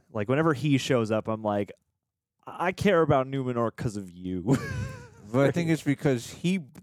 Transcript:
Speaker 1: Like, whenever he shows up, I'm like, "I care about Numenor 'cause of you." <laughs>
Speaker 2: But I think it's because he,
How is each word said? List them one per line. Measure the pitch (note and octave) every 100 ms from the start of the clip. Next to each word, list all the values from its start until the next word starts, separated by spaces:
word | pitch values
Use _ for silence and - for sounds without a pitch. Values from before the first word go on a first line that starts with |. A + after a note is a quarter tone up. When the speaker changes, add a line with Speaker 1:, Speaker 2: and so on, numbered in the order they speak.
| _
Speaker 1:
Like, | A2 G#2
whenever | C3+ E3
he | C3 D3 C3+
shows | - B2+ G#2+
up, | G#2+ G#2+
I'm | A2
like, | G#2+ G#2 G2+ - _ _ _ _ _ _ -
"I | D#3+ F3
care | F#3 G3+ E3+
about | D#3 C#3+ C3
Numenor | C3+ B2+ A#2+ A2+
'cause | - B2+ G2+
of | F#2
you." | F2 F#2 F#2 F#2 C3
<laughs> | B2 - - - - - G2+
Speaker 2:
But | B2 C#3
I |
think | E3+ E3
it's | D#3
because | - C#3 D3+ B2 -
he, | - E3+ F#3+ C3 -